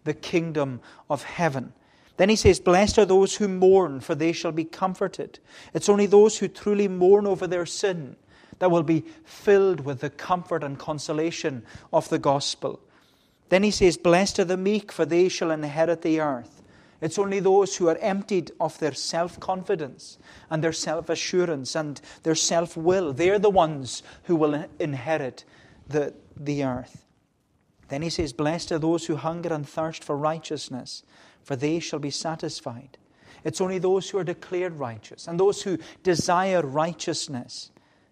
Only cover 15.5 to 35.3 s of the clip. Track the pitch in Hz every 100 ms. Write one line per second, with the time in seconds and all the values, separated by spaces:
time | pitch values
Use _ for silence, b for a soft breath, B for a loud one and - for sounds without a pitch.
15.5 | 156 147 143 165 165 160 156 151 127 120
16.5 | - _ b b b 160 208 196 196 185
17.5 | 196 190 - 170 160 190 196 - 190 143
18.5 | - 160 - 151 131 - 165 175 - -
19.5 | 185 180 185 139 - - - B B B
20.5 | 160 165 160 175 160 160 160 - 185 175
21.5 | 143 127 165 151 131 B B 160 160 -
22.5 | 170 170 170 165 190 165 131 175 208 208
23.5 | 190 160 147 127 - B B - 165 151
24.5 | 147 185 - 165 139 120 156 131 - -
25.5 | B B B - 147 139 - _ - 147
26.5 | 143 135 127 123 - _ _ _ _ _
27.5 | _ _ _ _ 143 165 160 151 - 151
28.5 | 170 - 160 160 165 165 151 156 170 170
29.5 | 156 143 - 160 160 - 143 151 160 -
30.5 | 147 - 127 117 - - b b b -
31.5 | 135 147 165 160 156 143 - 165 160 160
32.5 | - 135 120 - - _ B B B 160
33.5 | - 185 190 185 190 185 196 175 170 -
34.5 | 180 180 160 127 110 - - -